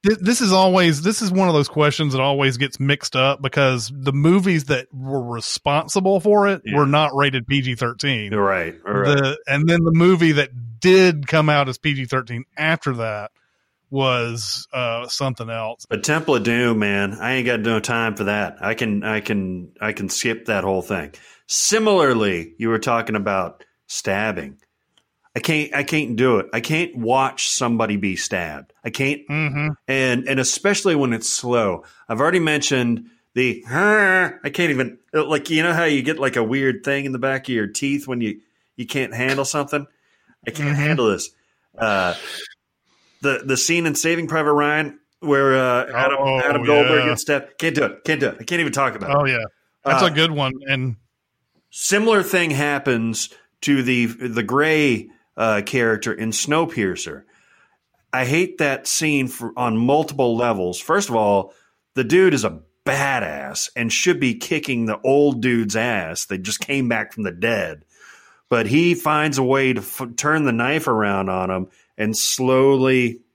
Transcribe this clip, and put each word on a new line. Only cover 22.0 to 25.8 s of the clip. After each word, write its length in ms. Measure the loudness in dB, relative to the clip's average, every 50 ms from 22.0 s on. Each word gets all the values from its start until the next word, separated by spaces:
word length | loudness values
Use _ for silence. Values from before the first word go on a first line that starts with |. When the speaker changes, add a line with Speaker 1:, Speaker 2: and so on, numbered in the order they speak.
| 4 4 4 2 2 2 0 -2 -6 -10 -8 -4
Speaker 1:
you 100 | -2 0
were 100 | 0 0
talking 380 | 0 0 0 0 -2 -2 -4
about 480 | -2 -2 0 0 0 -2 -4 -8 _ -20 _ _ _ _
stabbing. 720 | _ -12 -8 -4 -2 -2 -2 -2 -2 -4 -6 -10 -12 -16 _ _ _ _ _ _ _ _ _ _ _ _ _ _ _ _
I 60 | -6
can't, 340 | -2 0 0 0 -2 -2 -2
I 100 | -4